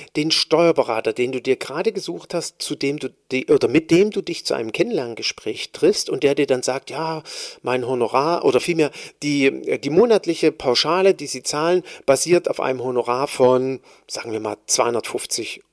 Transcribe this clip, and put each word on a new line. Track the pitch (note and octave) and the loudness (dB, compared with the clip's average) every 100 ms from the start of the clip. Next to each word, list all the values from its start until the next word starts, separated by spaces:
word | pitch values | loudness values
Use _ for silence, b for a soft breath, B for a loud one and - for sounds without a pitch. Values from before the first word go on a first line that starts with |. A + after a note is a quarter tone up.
| B - | B -4
den | D3+ | 0
Steuerberater, | - - D#3 E3+ D#3 A#2+ A2+ A#2+ | 0 2 4 4 4 0 0 -2
den | - B2 | -2 -2
du | C3 | -2
dir | B2+ B2+ | -2 -2
gerade | - C#3 G#3+ | -2 -4 -2
gesucht | G3 - E3+ - F3 | -4 -6 -10 -8 -8
hast, | D#3 - | -8 -8
zu | - C#3+ | -10 -4
dem | C#3 D3 | -2 -2
du | B2+ - - | -6 -10 -6
di-, | B2+ - | -4 2
oder | C#3+ A2+ | 2 4
mit | C#3 D#3+ | 2 4
dem | E3+ G#3 | 4 4
du | G3+ | 0
dich | E3+ E3+ - | -6 -6 -4
zu | |
einem | C3+ A2 | -4 -4
Kennenlerngespräch | - G#3 G#3 B2 A2+ A2+ - - A2+ - | -2 -2 -2 -4 -6 -8 -8 -8 -8 -10
triffst | - D#3 - - | 0 0 2 -2
und | C3+ | -2
der | C3+ C#3+ | 0 0
dir | C#3+ | 0
dann | B2+ | 0
sagt, | B2 C3 - | -2 -6 -8
„Ja, | C3+ D#3+ D#3+ D3+ B B B | -8 -6 -8 -10 B B B
mein | - B2+ A#2+ | -4 -2 -2
Honorar“, | C3 A2+ B2+ D3 E3+ - | 0 0 2 2 2 2
oder | B2+ | 2
vielmehr | - E3 D3 B B - | 2 0 0 B B -8
die, | D3 C#3+ C3+ C3+ - B2+ | -2 2 2 2 -2 -4
die | C#3 | 0
monatliche | D#3+ A#3+ G#3+ - D#3+ D#3+ | 4 4 4 0 0 0
Pauschale, | - C#3 A#2+ D3+ F3 F#3+ F#3 | 2 0 0 2 2 4 2
die | C#3+ | -2
sie | B2+ | -8
zahlen, | - D3 E3 F3+ B B - | -6 -2 0 0 B B 2
basiert | C3+ D#3+ F3 E3 | 2 4 2 2
auf | - | -2
einem | - C3 | -2 -2
Honorar | B2 B2 A#2+ B2 C#3 | -2 -2 0 -2 -2
von, | - B2+ B2+ C3 C3 b b - | 4 6 6 2 -4 b b -14
sagen | - A#2 | -12 -8
wir | A2 | -6
mal, | A2 G#2 - | -6 -8 -2
zweihundertfünfzig, | - A#2 A#2+ - A#2 - - A2 - _ | 0 2 0 -4 -6 -6 -6 -6 -12 _